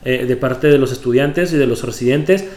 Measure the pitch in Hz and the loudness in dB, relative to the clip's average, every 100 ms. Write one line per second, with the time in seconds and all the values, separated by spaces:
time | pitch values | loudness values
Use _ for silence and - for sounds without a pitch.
0 | 127 127 123 123 131 123 151 143 127 127 | -4 -2 -2 -2 -2 0 4 4 2 -2
1 | 123 123 147 151 175 156 127 113 120 - | 0 0 0 0 0 0 0 -2 -6 -4
2 | 123 143 151 196 - | 0 0 2 0 -2